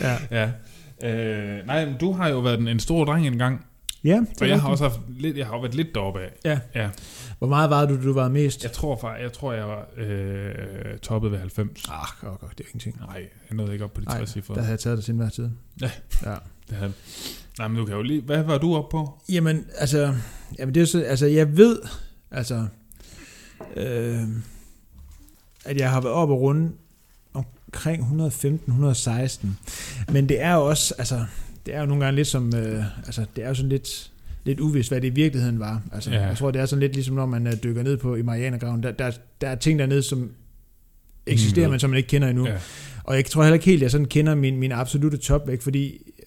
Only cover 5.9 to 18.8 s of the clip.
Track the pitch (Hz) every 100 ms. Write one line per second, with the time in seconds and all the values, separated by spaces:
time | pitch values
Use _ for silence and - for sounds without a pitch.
5.9 | 113 98 95 92 - 160 143 117 120 104
6.9 | - - - 127 - 127 147 151 143 143
7.9 | 135 135 135 127 143 143 135 120 - 151
8.9 | 131 113 113 123 - 139 113 107 107 -
9.9 | 117 107 101 98 98 101 104 101 98 104
10.9 | 104 - 110 110 98 92 - 107 - -
11.9 | 78 - - 104 95 80 - - 113 120
12.9 | 117 98 95 92 - - 110 104 101 104
13.9 | - - 117 107 104 - 101 113 110 120
14.9 | 117 110 117 110 - 117 117 - - 127
15.9 | - - - - 101 87 - - 104 101
16.9 | 98 - - - - - - 110 113 107
17.9 | 104 120 151 123 151 156 139 165 156